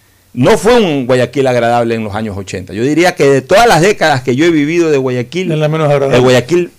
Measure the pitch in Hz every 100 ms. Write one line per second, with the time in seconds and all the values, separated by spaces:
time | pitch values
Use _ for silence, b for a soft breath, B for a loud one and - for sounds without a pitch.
0 | b b b - 143 220 196 247 202 143
1 | 123 127 120 143 131 123 117 120 117 113
2 | 110 98 110 95 95 95 92 95 127 151
3 | 180 170 139 139 127 185 240 170 180 208
4 | 165 135 131 127 170 165 143 170 165 143
5 | 131 123 120 170 185 156 151 160 151 143
6 | 135 123 127 127 127 175 175